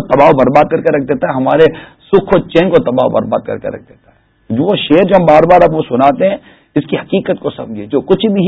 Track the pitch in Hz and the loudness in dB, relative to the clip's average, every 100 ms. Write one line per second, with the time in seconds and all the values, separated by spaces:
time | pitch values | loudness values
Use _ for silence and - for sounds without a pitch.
0 | - 131 147 139 127 143 151 160 165 151 | 0 2 4 4 2 2 2 0 -2 -2
1 | 131 135 175 160 135 143 160 - - _ | -4 -4 -4 -4 -2 2 2 0 -12 _
2 | _ 196 - 190 - 165 180 165 123 127 | _ -2 2 -2 0 0 2 0 0 -2
3 | 127 107 110 113 - 107 107 - - _ | -2 -2 -4 -6 -6 -10 -10 -12 -16 _
4 | _ _ _ _ - 113 170 196 - 151 | _ _ _ _ -8 -4 -2 -2 2 2
5 | 190 190 165 151 165 180 170 156 - 123 | 4 2 4 4 4 4 4 0 -4 0
6 | 139 127 143 - - _ _ - 143 165 | 0 0 -2 -4 -10 _ _ -6 -6 -8
7 | - 190 185 185 143 - 117 107 104 135 | -4 -4 -4 -6 -8 -10 -12 -12 -6 -4
8 | 131 185 220 196 | -2 0 0 0